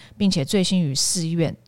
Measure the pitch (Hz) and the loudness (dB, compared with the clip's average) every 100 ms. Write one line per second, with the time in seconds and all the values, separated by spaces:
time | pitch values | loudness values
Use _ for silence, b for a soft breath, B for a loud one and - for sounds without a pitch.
0 | B - 202 185 135 202 180 185 156 135 | B -2 0 2 0 0 2 2 0 0
1 | - 190 160 170 160 - | -2 -2 -2 -2 -2 -4